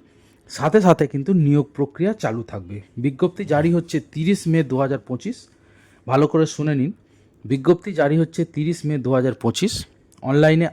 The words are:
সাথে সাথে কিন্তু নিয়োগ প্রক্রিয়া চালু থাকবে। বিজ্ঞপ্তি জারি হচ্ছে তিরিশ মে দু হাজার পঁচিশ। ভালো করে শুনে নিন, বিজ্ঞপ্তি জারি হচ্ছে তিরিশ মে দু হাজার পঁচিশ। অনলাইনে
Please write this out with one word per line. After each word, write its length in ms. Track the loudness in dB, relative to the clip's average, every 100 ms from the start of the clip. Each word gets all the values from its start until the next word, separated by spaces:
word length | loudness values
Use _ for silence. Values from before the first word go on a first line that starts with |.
| _ _ _ _ -18
সাথে 300 | -6 2 4
সাথে 260 | 6 6 2
কিন্তু 260 | -2 0
নিয়োগ 360 | 2 4 2 0
প্রক্রিয়া 380 | -4 -6 -4 -4
চালু 300 | -2 -4 -6
থাকবে। 380 | -8 -12 -12 -16 -14 -6
বিজ্ঞপ্তি 480 | -4 0 -2 -2
জারি 280 | -2 0 2
হচ্ছে 280 | 0 -2 -6
তিরিশ 460 | -6 -4 0 0 2
মে 160 | 0
দু 160 | 0 0
হাজার 200 | -2 -4
পঁচিশ। 500 | -6 -8 -8 -12 -16 _ _ _ _ _ -2
ভালো 180 | 2 2
করে 200 | 2 0
শুনে 280 | -2 -2
নিন, 180 | -2 -2 -6 _ _ _ _
বিজ্ঞপ্তি 480 | -6 -2 2 0 -2
জারি 260 | -2 0 2
হচ্ছে 260 | 0 -4
তিরিশ 420 | -6 -4 -4 -4 -4
মে 120 | -4
দু 140 | 0
হাজার 220 | 0 0
পঁচিশ। 520 | -2 -4 -2 -2 -4 -10 _ _ _
অনলাইনে 460 | -2 2 4 4 0